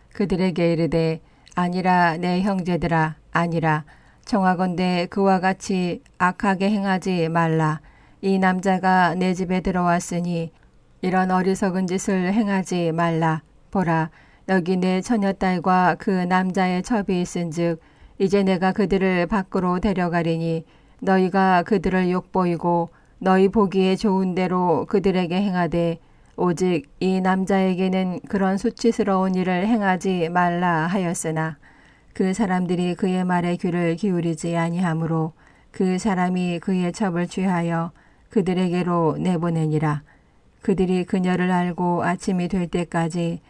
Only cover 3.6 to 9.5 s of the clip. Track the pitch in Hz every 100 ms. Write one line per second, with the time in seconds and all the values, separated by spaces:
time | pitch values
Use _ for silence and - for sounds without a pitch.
3.6 | 156 151 147 - - _ - 214 185 180
4.6 | 185 175 185 180 185 - 196 190 185 190
5.6 | - 190 180 - - _ 180 180 208 190
6.6 | 196 208 196 185 190 180 165 170 165 160
7.6 | 156 156 - - - - 196 190 185 185
8.6 | 190 185 185 185 175 170 185 185 180